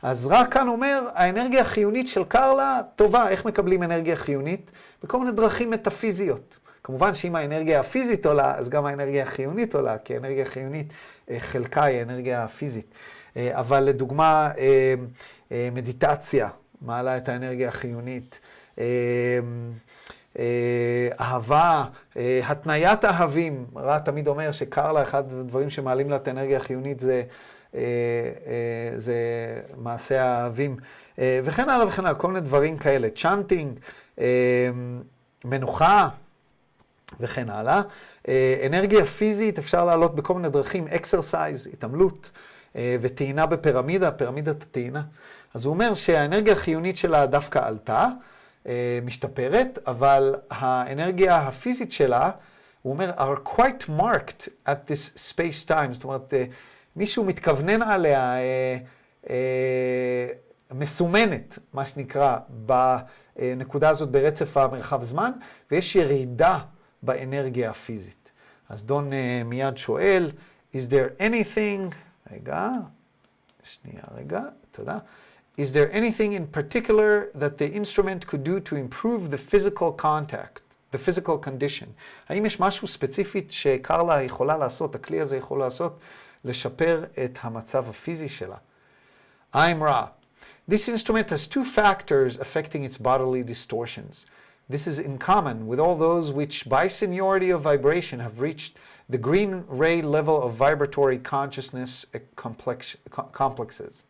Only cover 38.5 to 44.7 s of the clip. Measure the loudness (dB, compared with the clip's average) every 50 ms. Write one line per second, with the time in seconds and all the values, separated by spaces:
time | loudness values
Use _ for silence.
38.5 | 2 2 0 0 2 2 2 6 6 6 6 4 0 0 0 0 0 2 0 -2
39.5 | -2 -2 -4 0 2 2 4 4 4 4 4 4 2 -2 -2 -2 -2 0 0 0
40.5 | 0 0 0 0 -2 -6 -4 -2 -4 -4 -2 2 0 0 0 0 -2 -2 -2 -2
41.5 | -4 -8 -10 -14 -14 -12 -10 -8 2 2 2 2 2 -4 -18 -20 _ -20 -20 -20
42.5 | -20 -20 -20 _ _ -6 -4 -2 -2 0 -2 -4 -4 -2 -4 -4 0 0 2 2
43.5 | 2 2 2 2 2 2 0 0 0 2 2 0 0 0 -4 -4 -4 -4 -4 -4
44.5 | -4 -4 -8 -8